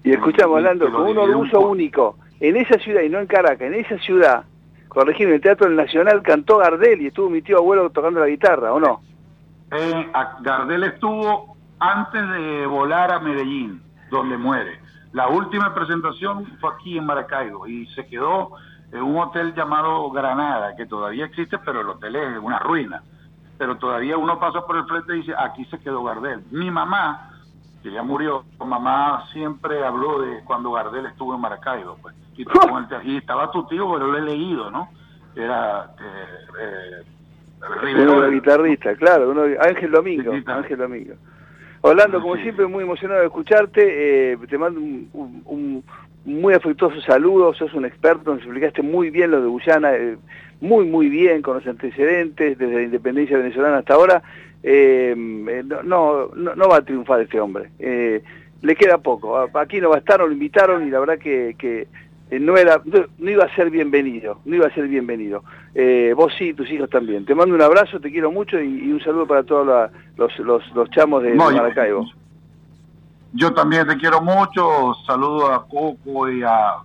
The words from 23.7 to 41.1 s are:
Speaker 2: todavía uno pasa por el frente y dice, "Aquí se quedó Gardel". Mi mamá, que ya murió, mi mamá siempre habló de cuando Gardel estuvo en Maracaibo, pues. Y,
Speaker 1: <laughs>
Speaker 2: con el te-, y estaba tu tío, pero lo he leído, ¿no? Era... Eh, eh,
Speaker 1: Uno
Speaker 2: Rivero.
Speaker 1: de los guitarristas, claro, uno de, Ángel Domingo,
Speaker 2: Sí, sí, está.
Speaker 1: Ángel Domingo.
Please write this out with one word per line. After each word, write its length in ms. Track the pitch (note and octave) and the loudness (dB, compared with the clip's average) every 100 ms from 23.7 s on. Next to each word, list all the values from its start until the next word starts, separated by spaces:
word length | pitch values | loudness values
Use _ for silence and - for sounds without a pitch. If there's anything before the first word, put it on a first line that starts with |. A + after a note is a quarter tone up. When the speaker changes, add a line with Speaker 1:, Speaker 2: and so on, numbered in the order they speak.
| B2 | -6
Speaker 2:
todavía 380 | B2+ A#2+ C3 D#3+ | -6 -6 -4 -4
uno 220 | D#3 E3+ | -4 -4
pasa 260 | E3+ E3 E3+ | -4 -4 -6
por 100 | E3 | -6
el 80 | |
frente 300 | D#3+ E3 E3 | -6 -8 -6
y 60 | E3+ | -8
dice, 120 | D#3+ - | -8 -6
"Aquí 280 | B2+ B2+ C3 | -6 -8 -16
se 120 | C3 | -14
quedó 220 | D3 C3 | -10 -8
Gardel". 380 | A#2+ A2+ C3+ A#2 F#2 | -8 -8 -8 -10 -12
Mi 200 | D3 F3+ | -10 -6
mamá, 600 | E3+ D#3+ G3 E3 D3 - - _ _ _ _ | -6 -4 -4 -4 -8 -16 -20 _ _ _ _
que 80 | - | -16
ya 120 | G#2 | -10
murió, 420 | B2 C#3 D3+ C3+ - - | -8 -6 -4 -6 -10 -16
mi 60 | B2 | -8
mamá 580 | B2 A#2+ C3+ C#3+ C3+ - | -6 -2 -2 -2 -4 -8
siempre 520 | D#3+ D3+ D3 D#3+ D3+ | -12 -12 -10 -8 -6
habló 360 | C3+ B2 C#3+ D3 | -4 -4 -4 -4
de 200 | C3 A#2 | -6 -10
cuando 260 | - B2 B2 | -8 -8 -6
Gardel 340 | A#2 G#2+ A#2+ C3 | -6 -6 -10 -12
estuvo 280 | - C3 | -12 -10
en 60 | B2+ | -8
Maracaibo, 560 | A#2 G2+ - B2 F2+ E2 | -8 -10 -8 -10 -10 -18
pues. 140 | - - - - | -20 -20 -20 -16
Y, 80 | |
Speaker 1:
<laughs> 260 | B2+ F4 F4 | 0 4 4
Speaker 2:
con 120 | C3 | 0
el 60 | A#2 | -8
te-, 160 | B2+ | -10
y 120 | B2+ C#3 | -8 -8
estaba 320 | - B2+ D#3 | -4 -4 -4
tu 120 | F3+ D#3+ | -6 -6
tío, 200 | E3 G3 | -6 -4
pero 160 | D#3+ C3+ | -4 -2
lo 100 | D3 | -4
he 40 | |
leído, 460 | D3+ D3 F3+ D#3 G#2+ | -4 -6 -6 -6 -8
¿no? 200 | G#2 F#2+ - _ - - - | -10 -12 -18 _ -20 -20 -10
Era... 540 | A#2 A#2+ A2+ G2+ F2 - | -6 -4 -4 -6 -10 -16
Eh, 600 | G#2 F#2+ F#2 F2 D#2 - | -18 -18 -18 -20 -20 -16
eh, 420 | A2 G2 F#2 F2+ F2 _ _ _ _ - | -14 -14 -16 -20 -20 _ _ _ _ -18
Speaker 1:
Uno 200 | - F#2 | -12 -8
Speaker 2:
Rivero. 320 | C3+ C#3 C#3+ | -2 2 4
Speaker 1:
de 60 | C#3+ | 6
los 80 | C#3 | 4
guitarristas, 640 | C3+ C#3+ D3 D#3+ C#3+ A2 G#2+ | 2 4 4 4 0 -2 2
claro, 320 | E3 E3+ B2+ | 4 4 4
uno 120 | C#3+ | 2
de, 140 | D3 C#3 | 0 2
Ángel 320 | D#3+ F#3 E3+ | 0 0 2
Domingo, 320 | D#3 F#3 D#3+ | 2 2 -2
Speaker 2:
Sí, 60 | A#2+ | -4
sí, 60 | C#3 | -6
está. 180 | C#3+ B2+ | -6 -8
Speaker 1:
Ángel 220 | C#3 C3+ | -6 -6
Domingo. 360 | B2+ B2 - | -8 -8 -14